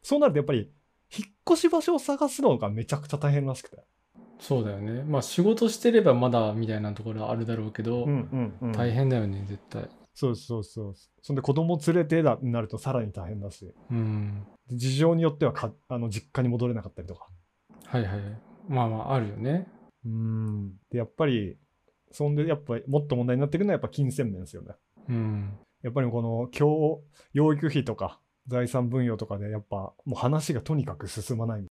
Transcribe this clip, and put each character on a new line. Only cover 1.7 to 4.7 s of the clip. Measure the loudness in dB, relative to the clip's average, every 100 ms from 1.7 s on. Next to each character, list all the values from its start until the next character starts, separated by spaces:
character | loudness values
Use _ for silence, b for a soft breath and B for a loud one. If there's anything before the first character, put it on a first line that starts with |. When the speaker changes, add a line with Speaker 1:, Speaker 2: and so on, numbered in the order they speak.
| 4
Speaker 1:
所 | 2
を | 0
探 | 0 0 0
す | 4
の | 4 4
が | 0
め | -4
ち | -2
ゃ | -4
く | -2
ち |
ゃ | -2
大 | 2
変 | 2
ら | 0
し | -6
く | -10
て。 | -20 _ _ _ -20 -20 -20
Speaker 2:
そ | -2 0
う |
だ | 0